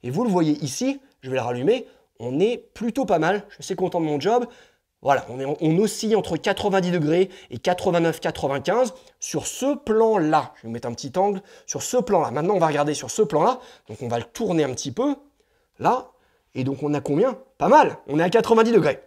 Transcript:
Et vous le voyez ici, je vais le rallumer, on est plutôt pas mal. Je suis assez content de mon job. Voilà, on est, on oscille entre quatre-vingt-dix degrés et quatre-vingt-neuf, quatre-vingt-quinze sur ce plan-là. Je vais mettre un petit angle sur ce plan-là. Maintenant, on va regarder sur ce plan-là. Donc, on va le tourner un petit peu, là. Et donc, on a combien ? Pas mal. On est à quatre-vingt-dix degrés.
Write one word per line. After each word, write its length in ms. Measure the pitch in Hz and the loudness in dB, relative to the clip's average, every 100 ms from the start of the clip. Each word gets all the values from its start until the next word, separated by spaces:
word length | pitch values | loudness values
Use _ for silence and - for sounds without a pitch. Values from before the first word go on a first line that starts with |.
Et 60 | 123 | -4
vous 120 | 147 | -2
le 80 | 240 | 2
voyez 220 | 180 160 147 | 2 2 0
ici, 380 | 143 - 254 277 _ _ | -4 -2 -4 -4 _ _
je 60 | 131 | -4
vais 60 | |
le 80 | 131 | -4
rallumer, 460 | 120 123 143 247 - _ _ _ | -2 0 2 0 -2 _ _ _
on 180 | 120 135 | -6 0
est 200 | 208 240 - | 0 0 -10
plutôt 320 | - 233 247 | -6 -4 -2
pas 140 | 233 175 | 0 2
mal. 240 | 160 202 202 | 2 0 -6
Je 60 | |
suis 100 | - | -18
assez 100 | - | -10
content 260 | 185 180 175 | -4 -2 -2
de 40 | |
mon 160 | 160 147 | -2 -2
job. 260 | 160 240 240 - _ _ _ _ | 2 0 0 -12 _ _ _ _
Voilà, 260 | 131 135 - | -4 -4 -6
on 120 | 127 | -10
est, 160 | 135 151 | -8 -4
on 180 | 160 165 | 0 0
oscille 360 | 214 - 220 | 0 -2 -2
entre 220 | 214 - 160 | -2 -2 -6
quatre-vingt-dix 560 | 214 196 208 190 180 | -4 -4 0 0 0
degrés 380 | 175 147 170 190 - - | -2 0 0 0 -4 -16
et 80 | 127 | -6
quatre-vingt-neuf, 640 | - 180 196 170 165 160 | -4 -2 0 2 0 -2
quatre-vingt-quinze 760 | 170 - 147 135 175 220 247 - - _ | -6 -4 -4 -2 0 0 0 -4 -20 _
sur 300 | - 156 - | -8 -6 -6
ce 260 | - 269 | -4 -2
plan-là. 800 | 285 - 220 226 214 151 156 123 | -2 0 2 4 2 2 0 -2
Je 140 | - 113 | -12 -10
vais 40 | |
mettre 140 | 117 123 | -8 -8
un 80 | |
petit 240 | 120 139 175 | -8 -6 0
angle 240 | 202 196 - - - | 0 -2 -10 -20 -12
sur 160 | - | -10
ce 140 | - 247 | -2 -2
plan-là. 340 | 247 190 131 | 2 0 2
Maintenant, 240 | 131 170 | -2 0
on 60 | 202 | 2
va 80 | 160 | 2
regarder 260 | 147 147 | 2 0
sur 160 | 143 123 | -2 -6
ce 120 | - | 0
plan-là. 360 | 214 151 190 254 - - - | 2 4 2 0 -8 -20 -18
Donc, 100 | 110 | -10
on 40 | 120 | -4
va 100 | 117 | -4
le 60 | |
tourner 380 | 117 - 214 170 | -6 -6 -2 0
un 80 | 143 | 0
petit 180 | 123 139 | -2 -6
peu, 240 | 123 277 277 _ _ _ _ _ _ | -2 -2 -2 _ _ _ _ _ _
là. 320 | 160 254 - _ _ _ _ | 0 0 -4 _ _ _ _
Et 80 | - | -6
donc, 220 | 131 135 | -4 -2
on 100 | 147 | -2
a 60 | 147 | -2
combien ? 360 | - 147 262 - - _ | 0 2 2 0 -14 _
Pas 80 | 156 | 6
mal. 300 | 302 196 - - | 6 6 0 -4
On 140 | 147 | 0
est 20 | |
à 80 | 170 | 2
quatre-vingt-dix 400 | 226 220 226 226 | 2 4 4 6
degrés. 300 | 220 151 131 | 6 4 -2